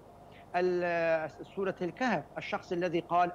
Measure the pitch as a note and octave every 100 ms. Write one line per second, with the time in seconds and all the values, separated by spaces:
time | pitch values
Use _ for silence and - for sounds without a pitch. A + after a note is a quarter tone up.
0 | - - - - - F3+ F3+ F3+ F3 E3+
1 | E3 D#3+ D#3 - D#3+ F#3+ F#3+ - F3+ -
2 | B3+ E3+ - D#3+ - G3 - F3 F3+ D#3
3 | D#3 F3 F3